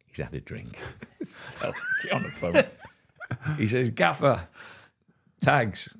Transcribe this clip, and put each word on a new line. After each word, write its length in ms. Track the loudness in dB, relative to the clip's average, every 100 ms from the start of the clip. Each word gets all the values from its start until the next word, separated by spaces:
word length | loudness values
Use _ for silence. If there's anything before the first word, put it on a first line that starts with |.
| _
"He's 120 | -8
had 160 | -8
a 60 | -8
drink." 380 | -10 -12 -12 -12 -14 -14
<laughs> 240 | -16 -14
So 480 | -14 -12 -12 -6 -6 -4 -2 -2
get 80 | 0
on 100 | -2
the 80 | -2
phone. 320 | -4 2 4 4 0 -20 _ _ -14 -8 -6 -4 0
He 100 | 2
says, 240 | 2 2
"Gaffer, 560 | 4 2 6 4 4 -2 -16 -20 -20 -20 _ _ _ _ _
Tags." 540 | 4 4 4 -2 -10 -14